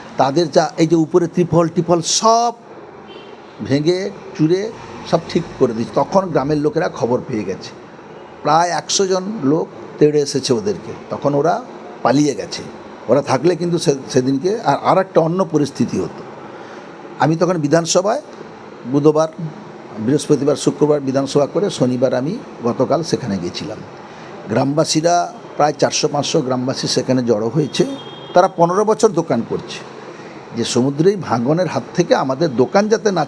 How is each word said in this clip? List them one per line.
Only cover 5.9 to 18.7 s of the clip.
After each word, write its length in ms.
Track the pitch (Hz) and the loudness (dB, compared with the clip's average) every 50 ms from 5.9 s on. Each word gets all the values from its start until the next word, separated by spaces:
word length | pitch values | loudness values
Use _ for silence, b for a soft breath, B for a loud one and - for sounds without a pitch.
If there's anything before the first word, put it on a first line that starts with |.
| - | 0
তখন 300 | 147 139 - - 196 190 | 0 0 4 2 2 2
গ্রামের 320 | 180 147 147 131 143 156 | 2 0 0 2 2 0
লোকেরা 320 | 147 147 151 147 160 175 190 | 0 0 0 0 0 -2 -2
খবর 320 | - - - 226 254 226 170 | -2 -2 0 0 0 0 -2
পেয়ে 160 | - 131 107 98 | -2 -6 -4 -4
গেছে। 260 | 95 92 - - - - - - - - - - - - - - - - - - | -4 -6 -8 -10 -16 -18 -18 -20 -20 -20 -20 -20 -18 -18 -18 -18 -20 -12 -4 0
প্রায় 260 | 147 151 160 175 175 | 4 4 4 4 2
একশো 380 | 165 147 - - - - 196 | -2 -4 -4 -2 0 0 2
জন 160 | 185 190 185 185 202 214 226 139 | 2 2 0 -2 -4 -6 -2 0
লোক 240 | 131 151 170 - - - - - - - - | 2 2 2 0 -4 -10 -16 -16 -6 2 4
তেড়ে 200 | 156 151 147 151 | 4 6 6 4
এসেছে 340 | 143 135 - 139 127 - 123 | 0 0 -2 -2 0 0 0
ওদেরকে, 380 | 110 95 104 95 82 - - - - - - | 0 0 -2 -4 -4 -6 -12 -12 -12 -10 -10
তখন 240 | 107 - - 139 143 | -8 -2 -2 0 2
ওরা 280 | 143 143 165 190 226 254 - - - - - - - - | 2 2 2 0 0 -4 -10 -16 -16 -16 -16 -10 -2 0
পালিয়ে 320 | 117 123 143 147 143 123 | 2 4 4 4 2 0
গেছে। 280 | 92 87 82 - - - - - - - - - - - | -2 -6 -8 -8 -10 -12 -12 -14 -16 -16 -16 -18 -8 0
ওরা 140 | 107 117 143 | 2 2 2
থাকলে 340 | 135 - 123 123 127 175 180 | 4 2 0 2 4 2 2
কিন্তু 220 | 151 175 175 170 | 2 0 0 0
সে-, 180 | 160 - 151 143 131 127 - | 0 2 0 0 0 -2 0
সেদিনকে 520 | - 131 127 131 139 135 - 180 214 240 | 0 2 2 2 0 0 0 0 -2 0
আর, 160 | - 147 139 135 - | 0 0 0 2 4
আর 140 | 117 156 | 2 4
একটা 240 | 185 185 185 - 165 | 4 2 2 2 2
অন্য 240 | 160 160 170 190 190 | 4 4 2 0 0
পরিস্থিতি 540 | 160 156 147 143 127 - - 120 98 - - | 2 2 0 0 0 0 -2 -2 0 0 -4
হতো। 240 | - - - - - - - - - - B B B B B B B B B B - - - - | -4 -6 -8 -12 -14 -14 -16 -16 -16 -16 B B B B B B B B B B -18 -10 -2 0
আমি 160 | 127 147 165 | 2 2 2
তখন 220 | 165 180 165 185 | 2 2 0 0
বিধানসভায় 640 | 170 143 143 147 165 170 165 - 175 190 208 240 294 - - - - - - - - - - | 0 2 2 2 2 2 2 2 2 2 2 -2 -2 -4 -10 -16 -18 -18 -18 -18 -18 -18 -18